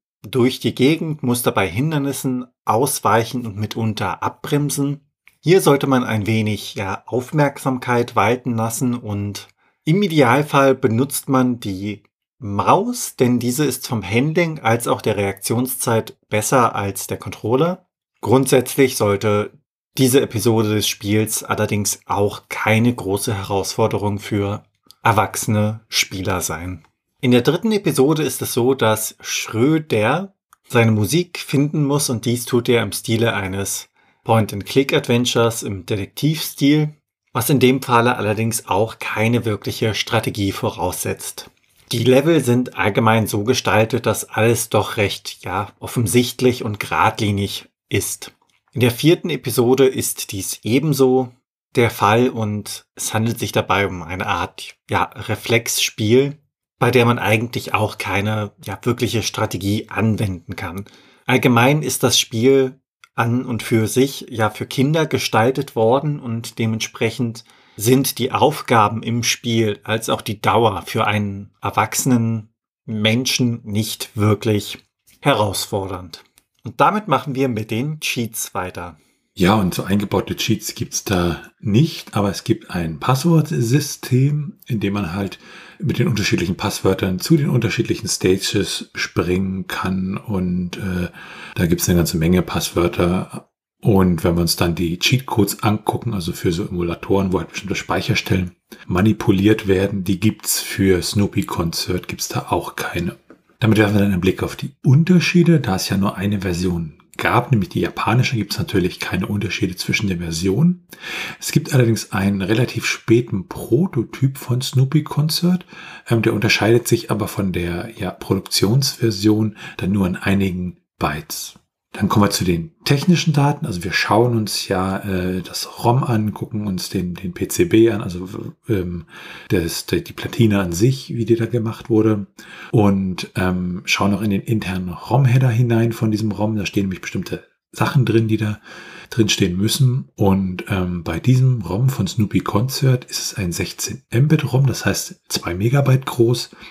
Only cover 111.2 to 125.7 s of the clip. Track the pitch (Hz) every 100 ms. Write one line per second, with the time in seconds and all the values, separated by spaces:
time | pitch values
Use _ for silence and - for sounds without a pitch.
111.2 | - - - 151 - 135 117 107 - 104
112.2 | 98 98 92 110 120 - - - - 117
113.2 | 123 101 - - - 120 185 123 104 -
114.2 | 135 135 - 123 - 127 135 151 151 -
115.2 | 156 - 175 180 - - - - - 117
116.2 | 107 107 107 - 104 120 - 113 - 107
117.2 | 98 - 98 87 87 87 82 - 92 -
118.2 | - 95 - - 95 127 135 - 113 98
119.2 | 104 107 110 - - - 90 101 92 92
120.2 | - 98 98 90 90 - _ - 78 73
121.2 | - - - - _ _ _ - 101 110
122.2 | 101 - 90 85 80 _ - 143 180 170
123.2 | - 147 143 143 - 90 87 - - 101
124.2 | 123 117 107 - - 95 95 98 104 92
125.2 | 90 92 87 - -